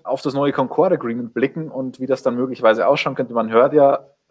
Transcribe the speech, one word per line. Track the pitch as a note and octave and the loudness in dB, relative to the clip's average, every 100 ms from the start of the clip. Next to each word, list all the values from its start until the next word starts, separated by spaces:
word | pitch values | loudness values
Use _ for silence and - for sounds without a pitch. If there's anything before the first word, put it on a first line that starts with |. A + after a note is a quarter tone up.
auf | - C3+ | -6 -4
das | D3 | -4
neue | C#3 C#3+ | -2 0
Concorde | C#3 B2+ - F#3 F3 | 0 -2 0 2 0
Agreement | A#2 A#2 A#2 | -2 -6 -6
blicken | A#2 C3+ E3 D#3 | -2 -2 -2 -10
und | C3 C3 B2+ | -8 -8 -6
wie | C3 | -4
das | B2+ | -2
dann | C3 | -2
möglicherweise | A#2+ C3 B2 A2+ A2 G#2+ | -2 -4 0 2 4 2
ausschauen | C#3+ D3 | 0 -2
könnte, | C3+ B2 | -4 -4
man | A#2 A2 | -4 0
hört | A2+ C3+ | 4 4
ja, | D3 C#3 C#3 - _ _ | 6 4 4 -4 _ _